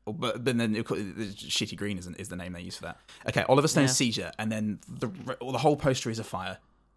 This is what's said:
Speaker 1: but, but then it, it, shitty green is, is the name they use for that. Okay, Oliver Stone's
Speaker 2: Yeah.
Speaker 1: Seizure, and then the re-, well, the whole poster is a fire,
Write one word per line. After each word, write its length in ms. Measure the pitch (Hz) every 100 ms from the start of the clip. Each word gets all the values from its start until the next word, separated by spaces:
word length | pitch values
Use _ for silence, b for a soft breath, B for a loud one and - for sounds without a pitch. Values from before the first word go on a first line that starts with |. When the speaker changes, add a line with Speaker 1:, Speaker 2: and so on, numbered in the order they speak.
Speaker 1:
but, 400 | - 98 117 107
but 140 | 123 120
then 160 | 113
it, 60 | 107 113
it, 460 | 90 101 92 104 98
shitty 400 | - - 107 -
green 220 | 101 95
is, 80 | 87
is 200 | - 98
the 60 | 90
name 160 | 90
they 100 | 87
use 140 | 92 -
for 60 |
that. 160 | 85 - b b -
Okay, 160 | - -
Oliver 200 | 135 151
Stone's 220 | 165 131
Speaker 2:
Yeah. 40 |
Speaker 1:
Seizure, 380 | 131 127 107 87 -
and 100 | 110
then 300 | 110 107 98 -
the 180 | 123 123
re-, 300 | 92 104 123
well, 120 | 127
the 60 | 123
whole 180 | 151 147
poster 340 | 147 127 120
is 80 | 110
a 60 |
fire, 340 | - 92 92 95 _ _ _